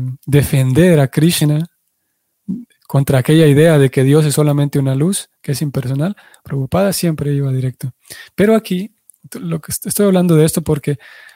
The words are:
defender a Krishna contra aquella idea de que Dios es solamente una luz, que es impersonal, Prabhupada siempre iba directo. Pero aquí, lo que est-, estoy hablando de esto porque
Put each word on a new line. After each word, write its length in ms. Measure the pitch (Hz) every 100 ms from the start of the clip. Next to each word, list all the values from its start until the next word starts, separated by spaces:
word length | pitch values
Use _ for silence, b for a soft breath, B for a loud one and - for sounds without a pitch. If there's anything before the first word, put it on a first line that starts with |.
| 127 127 -
defender 760 | 143 131 143 131 127 180 160
a 80 | 139
Krishna 580 | - 160 175 151 151 165 _ _ _ _ _ _ _ - 240 240 _ _
contra 340 | 139 139 135
aquella 260 | 123 156 160
idea 320 | 139 165 156
de 120 | 135
que 140 | 139
Dios 220 | 131 147 151
es 80 |
solamente 440 | 139 151 143 143 143
una 160 | 135
luz, 360 | 135 160 202 - _
que 120 | -
es 100 | -
impersonal, 540 | 151 135 127 135 165 208 b b
Prabhupada 500 | - 139 131 180 196
siempre 400 | 180 170 151 143
iba 180 | 143 139
directo. 440 | 131 127 123 131 - B B B
Pero 200 | - 202
aquí, 400 | 220 220 180 208 _ _ _ -
lo 280 | - 175 160
que 100 | -
est-, 140 | - 214
estoy 180 | -
hablando 320 | 202 185 180 160
de 80 |
esto 160 | 156 165
porque 380 | 156 147 - 143 B B B